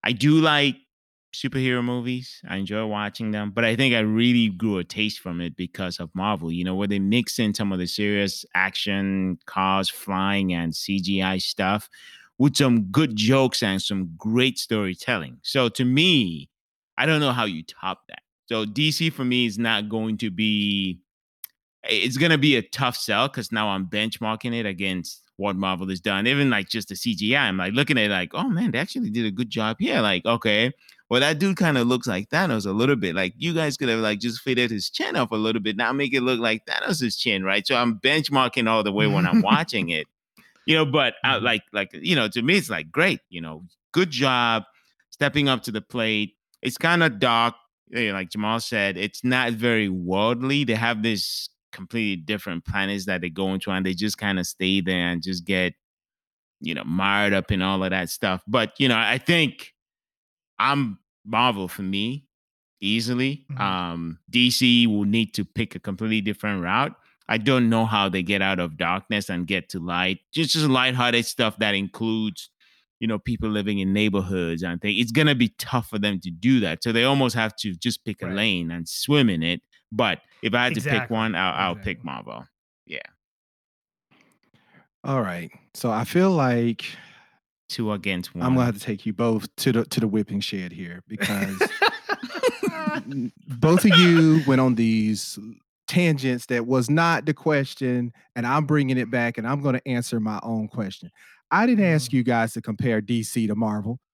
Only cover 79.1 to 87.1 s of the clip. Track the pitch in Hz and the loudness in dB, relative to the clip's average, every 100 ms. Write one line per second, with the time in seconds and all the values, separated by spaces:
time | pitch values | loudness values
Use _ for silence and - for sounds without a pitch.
79.1 | 147 120 85 82 87 _ _ _ 107 113 | 4 4 2 -2 -4 _ _ _ -2 0
80.1 | 87 _ _ - 120 123 110 143 131 120 | -2 _ _ -2 2 2 0 0 -2 0
81.1 | 113 110 85 92 67 92 87 98 87 78 | -2 -2 0 0 0 -2 -2 -8 -8 -10
82.1 | 64 53 57 - _ _ _ _ 78 - | -12 -12 -16 -16 _ _ _ _ -16 -16
83.1 | _ _ _ _ _ _ _ _ _ _ | _ _ _ _ _ _ _ _ _ _
84.1 | _ _ _ _ _ _ _ _ _ 135 | _ _ _ _ _ _ _ _ _ -4
85.1 | 135 104 87 85 - _ - 123 110 120 | -2 -2 -6 -10 -16 _ -6 -2 -2 0
86.1 | 175 190 175 131 120 117 113 - - - | 2 2 4 2 2 0 -2 -8 -14 -20